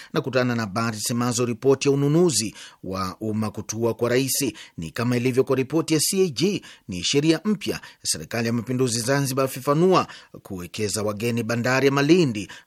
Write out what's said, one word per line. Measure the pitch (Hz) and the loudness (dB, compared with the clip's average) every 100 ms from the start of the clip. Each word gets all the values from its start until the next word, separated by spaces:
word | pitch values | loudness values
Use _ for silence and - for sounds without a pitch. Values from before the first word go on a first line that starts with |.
| - | -6
nakutana | 160 135 127 123 117 | -6 -2 0 0 0
na | |
habari | 107 104 117 107 | -2 -2 -2 -4
zisemazo: | - 120 123 117 120 | -4 -2 0 0 -2
ripoti | 117 135 135 143 | 0 2 4 4
ya | |
ununuzi | 139 143 156 180 110 110 - - - | 2 4 4 4 2 -4 -8 -20 -16
wa | 90 95 92 - | -8 -6 -6 -6
umma | 110 107 107 | -4 -2 -4
kutua | 107 - 110 113 | -6 -10 -2 -2
kwa | 110 120 | 0 2
rais | 123 135 - 135 - - - | 2 2 0 -2 -4 -16 -12
ni | 82 | -10
kama | - 120 123 | -4 0 2
ilivyo | 127 123 | 2 2
kwa | 127 131 | 2 2
ripoti | 131 165 160 | 0 0 2
ya | 156 | 0
C | - 190 | 0 0
A | 190 | 0
G, | 113 180 165 - - - | 2 -2 -2 -8 -20 -10
ni | 90 | -6
sheria | - 139 160 156 214 | 0 2 2 2 0
mpya. | 214 110 85 - - | -2 -4 -8 -10 -12
Serikali | - - - 113 117 | -6 -6 -4 -4 -2
ya | |
Mapinduzi | 120 110 127 127 113 | -2 -2 0 0 0
Zanzibar | 117 139 135 131 135 | 0 0 0 0 -2
yafafanua | 135 135 147 185 170 113 - - - | -2 0 2 4 4 2 -8 -20 -20
kuwekeza | - 92 87 - 107 107 | -14 -12 -10 -4 -4 -2
wageni | 104 104 120 117 | -4 -2 -2 -2
bandari | 110 117 120 131 135 | -2 -2 0 2 2
ya | |
Malindi. | 139 143 180 147 104 90 - | 2 4 4 4 0 -8 -16